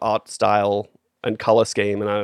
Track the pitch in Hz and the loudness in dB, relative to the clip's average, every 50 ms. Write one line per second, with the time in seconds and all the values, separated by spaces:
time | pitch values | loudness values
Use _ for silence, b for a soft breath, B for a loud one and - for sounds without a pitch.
0 | - 113 107 110 - - - - 107 104 104 104 101 101 101 104 104 - _ _ | -4 -2 -2 -4 -4 -8 -6 -2 0 2 2 2 2 0 0 -2 -4 -8 _ _
1 | _ _ _ _ - - 110 107 - - 110 110 113 - - - 101 101 101 101 | _ _ _ _ -6 -6 -6 -2 0 2 4 4 4 2 0 -2 -2 -2 -2 -2
2 | 104 104 104 104 | -2 -2 -2 -4